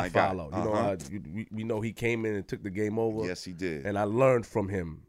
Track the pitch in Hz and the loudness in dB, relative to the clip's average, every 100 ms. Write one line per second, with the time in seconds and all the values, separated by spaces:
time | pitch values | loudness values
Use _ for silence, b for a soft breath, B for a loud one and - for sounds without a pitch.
0 | 90 98 92 92 78 90 90 107 107 95 | 4 4 4 2 -4 -2 0 2 2 0
1 | 69 98 76 95 110 107 110 107 113 98 | -4 -8 -8 -8 -6 -6 -2 -2 -2 0
2 | 117 117 110 104 90 123 101 95 107 107 | 0 2 0 -2 -4 -6 -4 -2 0 2
3 | 113 110 87 87 - 87 92 76 71 101 | 2 0 -2 -4 -8 -4 -2 -2 0 0
4 | 104 113 131 123 - 113 98 98 85 78 | 2 4 6 6 2 0 0 0 -4 -8